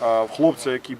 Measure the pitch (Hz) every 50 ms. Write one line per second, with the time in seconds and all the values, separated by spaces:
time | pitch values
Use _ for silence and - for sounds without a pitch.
0 | 123 113 113 113 113 110 - - 147 165 151 - - 139 127 127 - - 131 117